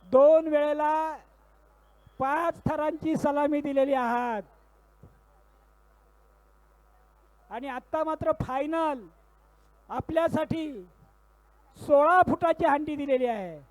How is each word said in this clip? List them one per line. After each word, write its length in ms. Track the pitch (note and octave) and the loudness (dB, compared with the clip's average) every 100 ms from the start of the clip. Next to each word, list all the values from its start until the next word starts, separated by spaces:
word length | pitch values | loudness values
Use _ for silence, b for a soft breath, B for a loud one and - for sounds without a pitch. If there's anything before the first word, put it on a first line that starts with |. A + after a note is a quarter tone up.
| - | 4
दोन 420 | C4 C#4+ D#4+ D#4+ | 6 8 6 4
वेळेला 680 | D4 D4 D4 D4+ D#4 D#4+ D4+ - _ _ _ _ _ _ _ - _ | 0 0 0 0 -2 -4 -8 -18 _ _ _ _ _ _ _ -20 _
पाच 420 | C4 D4+ E4+ E4 - | -4 -2 -2 -4 -4
थरांची 460 | D#4 D4+ D#4 D#4 D#4 | -2 -4 -4 -4 -2
सलामी 460 | D4 C#4+ D4 D4 | 0 0 0 -2
दिलेली 320 | C#4+ C#4 C4+ | -2 0 0
आहात 480 | C4 A#3+ A#3+ B3 A3 F3+ _ _ _ _ _ - _ _ _ _ _ _ _ _ _ _ _ _ _ _ _ _ _ _ _ _ _ _ _ _ | 0 -2 -2 -4 -6 -8 _ _ _ _ _ -20 _ _ _ _ _ _ _ _ _ _ _ _ _ _ _ _ _ _ _ _ _ _ _ _
आणि 180 | A3 C#4 | -12 -10
आत्ता 360 | B3+ - D#4 | -12 -6 -4
मात्र 280 | D#4 D#4 D#4+ | -4 -4 -2
फायनल 760 | D#4 - C4 D4 E4 D#4+ C4+ F3 _ _ _ _ _ _ _ _ | -2 -4 -4 -4 -2 -2 -4 -12 _ _ _ _ _ _ _ _
आपल्यासाठी 1000 | A#3+ - D#4+ E4 D4+ D4+ D#4+ D#4 B3 F3+ _ - _ _ _ _ _ _ - | -10 -4 -2 0 -2 -4 -6 -6 -12 -18 _ -20 _ _ _ _ _ _ -18
सोळा 460 | - C#4+ D4+ F#4 | 2 4 6 4
फुटाची 440 | F4 E4+ E4+ E4 E4 | 4 2 0 2 2
हंडी 300 | C#4+ D4+ D4 | 0 -2 -6
दिलेली 300 | C#4 C4 B3 | -2 0 0
आहे. 360 | A3 F3+ D3+ C3+ | -4 -8 -12 -20